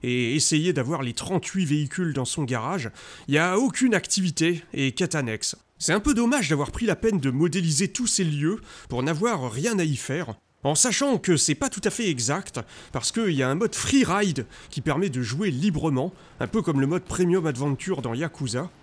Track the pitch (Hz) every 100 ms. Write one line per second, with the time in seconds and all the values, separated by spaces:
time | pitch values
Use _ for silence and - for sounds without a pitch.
0 | 120 123 117 147 - 156 170 160 123 160
1 | 127 113 - 185 - 190 165 151 143 -
2 | 175 139 127 - 135 120 117 180 113 -
3 | - - - 143 175 185 262 - 254 202
4 | - - 185 - 165 170 - - 135 123
5 | 185 160 127 110 - - _ _ - 190
6 | 247 233 233 285 160 147 143 - 220 214
7 | 226 202 135 131 170 170 165 143 196 -
8 | 240 - 175 147 151 220 - - - 123
9 | 135 160 226 202 127 110 202 214 160 139
10 | - 139 135 107 _ _ 139 156 254 202
11 | 285 220 - 160 - 151 277 - 202 -
12 | 220 135 120 156 - - 107 - - 131
13 | - - 214 147 131 147 226 - - 269
14 | 254 190 208 139 113 - - - 143 143
15 | 190 127 117 131 208 127 202 156 165 131
16 | 165 - - - - 220 175 139 139 175
17 | - - 180 185 160 120 143 135 - 170
18 | 120 117 160 - 131 117 165 -